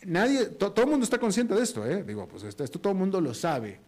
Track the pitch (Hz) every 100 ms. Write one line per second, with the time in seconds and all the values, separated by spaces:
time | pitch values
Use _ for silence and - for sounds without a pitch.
0 | 190 170 240 277 220 - 202 220 262 294
1 | 233 233 233 196 240 196 240 - 110 190
2 | 156 104 90 95 104 98 135 175 202 190
3 | 190 190 147 110 170 139 107 98